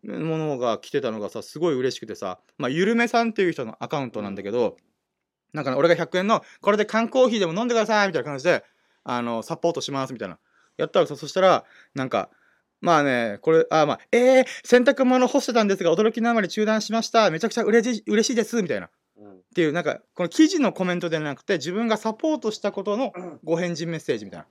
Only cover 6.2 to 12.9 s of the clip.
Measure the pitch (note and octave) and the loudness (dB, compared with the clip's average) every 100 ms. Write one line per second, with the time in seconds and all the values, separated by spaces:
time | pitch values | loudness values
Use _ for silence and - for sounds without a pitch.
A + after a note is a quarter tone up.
6.2 | G3 G#3+ - - - G#3 G#3 A3 A3+ C4 | 0 0 -2 -4 0 2 0 0 0 2
7.2 | B3+ A3 F3+ F3 A#3+ A#3 A3 G#3+ G3+ D#3 | 2 4 0 -2 0 0 2 2 2 0
8.2 | D3+ C#3 D#3 C#3 _ _ _ _ - B2 | -4 -2 0 0 _ _ _ _ -6 -4
9.2 | A#2+ A2+ A2 E3 E3+ E3 B2 C#3 C3 B2 | -4 -6 -6 -4 -2 -2 -6 -6 -6 -8
10.2 | G2+ E2 _ _ _ - D#3 G3 D#3+ C#3+ | -10 -12 _ _ _ -8 -2 2 0 -2
11.2 | D3+ - F#3 C#3 - - _ C#3 C3 G#2+ | -6 2 4 4 0 -20 _ -8 -2 -2
12.2 | - _ _ _ _ _ F3 | -4 _ _ _ _ _ 2